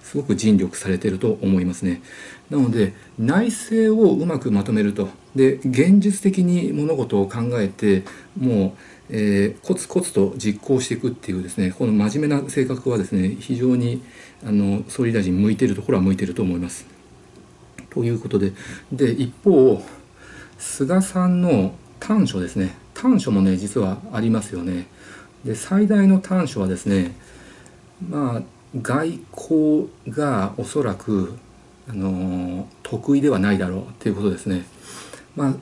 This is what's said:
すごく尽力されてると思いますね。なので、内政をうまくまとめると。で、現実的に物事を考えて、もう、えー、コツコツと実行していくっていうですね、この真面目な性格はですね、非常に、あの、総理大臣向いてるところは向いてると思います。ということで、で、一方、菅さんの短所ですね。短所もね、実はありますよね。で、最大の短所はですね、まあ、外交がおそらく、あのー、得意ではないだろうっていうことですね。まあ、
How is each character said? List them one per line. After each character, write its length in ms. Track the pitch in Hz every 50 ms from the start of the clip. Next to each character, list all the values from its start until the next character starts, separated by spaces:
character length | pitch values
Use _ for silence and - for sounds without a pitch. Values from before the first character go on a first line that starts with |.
す 160 | - - -
ご 60 | 143 139
く 120 | - 101
尽 220 | - 107 110 104
力 200 | 95 92 87 -
さ 120 | - - 92
れ 80 | 92
て 120 | 92 - 107
る 80 | 92
と 200 | 95 123 113 101 -
思 200 | 98 95 98 92
い 40 | 90
ま 80 | 90 85
す 100 | - 95
ね。 180 | 90 87 - - - - - - - - - - -
な 80 | 151
の 140 | 143 131 117
で、 220 | 110 117 101 98 - - - - - -
内 280 | 113 123 160 196 240
政 460 | 233 - - - - 220 226 220 220 220
を 200 | 226 220 180 -
う 120 | - 190
ま 140 | 175 160 131
く 120 | - -
ま 120 | 104 101 98
と 80 | 120
め 100 | 110 107
る 120 | 104 101 95
と。 160 | 104 98 95 - - - - -
で、 200 | 135 131 135 139
現 440 | 135 - 131 123 123 151 180 196 202
実 220 | 185 208 190 -
的 220 | - 196 190 190 180
に 280 | 175 180 175 170 -
物 240 | 147 147 147 156 160
事 260 | 135 113 - - 101
を 60 | 98
考 120 | 95 107 117 117 123 120 117
え 80 | 101
て、 360 | 95 - - 107 104 98 92 95 - - - - - - -
も 280 | 131 127 113 101 95
う、 140 | 98 - - - - - - - -
え 460 | - 110 107 104 98 98 101 107 -
ー、 100 | - -
コ 100 | - 190
ツ 120 | - -
コ 140 | - - 185
ツ 120 | 185 - -
と 200 | 101 98 95 -
実 220 | 127 - 107 101 104 -
行 160 | - 135 127
し 60 | 127
て 80 | - 120
い 20 |
く 120 | 113 - 123
っ 20 |
て 200 | 120 - - -
い 80 | 92 92
う 40 | 92
で 60 | 92
す 80 | -
ね、 160 | - 95 92 92
こ 80 | - 131
の 60 | 113
真 280 | 107 104 104 107 101 147
面 100 | 151 147
目 120 | 147 143
な 80 | - -
性 160 | - 147 131
格 240 | 127 127 123 - 131
は 80 | 120
で 80 | 104 92
す 80 | - 110
ね、 220 | 95 92 95 - -
非 160 | - - 127
常 200 | 117 127 127 127
に、 260 | 123 123 120 117 - - - - - - - - - -
あ 60 | 110
の、 320 | 104 104 101 98 101 104 -
総 180 | - - - 123
理 80 | 117 113
大 100 | 110 95
臣 100 | 92 90
向 180 | 95 104 110
い 40 | 107
て 100 | 107 131
る 100 | 104 98
と 60 | 101
こ 120 | - - 127
ろ 40 |
は 60 | 95 92
向 100 | 95 95
い 40 |
て 80 | 95 101
る 80 | 92 87
と 80 | -
思 140 | 104 90 87
い 40 | 87
ま 100 | 87 87
す。 160 | - - - - - - - - - - - - - - - - - - - - - - - -
と 140 | - 135 117
い 60 | 117
う 100 | 117 107
こ 100 | - 101
と 100 | - 98
で、 140 | 101 95 95 - - - - - - -
で、 200 | 139 127 139 113
一 220 | - 147 131 123 - - -
方、 380 | 208 175 139 131 127 104 - - - - - - - _ - - - - - - - -
菅 440 | - - - - - 139 135 180 190
さ 260 | 185 - - 185 180
ん 140 | 180 180 175
の 320 | 180 180 226 208 185 196 - - - - - -
短 280 | - - 214 214 185
所 120 | - - 92
で 80 | 90
す 80 | 82 -
ね。 200 | 104 95 92 - - - - -
短 260 | - - 262 247 170
所 120 | - -
も 100 | 107 98
ね、 160 | 95 95 92
実 220 | 90 104 98 - 123
は 200 | 101 92 98 - - -
あ 80 | - 110
り 100 | 113 113
ま 120 | 113 110
す 140 | 101 - 101
よ 80 | 87 85
ね。 240 | 90 90 90 92 - - - - - - - - - - - -
で、 100 | 120 110
最 320 | - - - 190 202 214
大 200 | 196 214 202 196
の 120 | 196 190 190
短 280 | 190 - 185 185 165
所 140 | 131 - 107
は 60 | 95
で 80 | 95 90
す 120 | - -
ね、 280 | 101 101 95 90 87 - - - - - - - - - - - - - - - - - - 180 170
ま 280 | 160 147 143 123 120
あ、 40 | 107 92 - - _ - - - 123
外 380 | 107 - 123 147 160 165 170 - - - -
交 540 | - - - 165 156 156 151 151 151 - - - - - 135
が 440 | 110 151 147 143 127 101 95 98 -
お 60 | - 123
そ 200 | - - 151 135
ら 120 | 107 95
く、 420 | 95 - 110 107 95 92 87 110 - - - - - - - - - - 131
あ 40 | 117
の 180 | 101 95 95
ー、 540 | 92 90 92 92 90 92 90 90 90 95 101 - - - -
得 320 | - 117 - - - 139
意 60 | 139
で 80 | 135 147
は 100 | 120 95
な 140 | 95 104 101
い 40 |
だ 120 | 92 95 90
ろ 80 | 92
う 20 | 95 -
っ 0 | - - -
て 100 | - 110
い 20 |
う 40 | 98
こ 80 | 98 104
と 80 | 101
で 60 | 92
す 100 | 87 -
ね。 180 | 104 92 90 90 - - - - - - - - - - - - - -
ま 120 | 151 143 135
あ、 40 | 135 131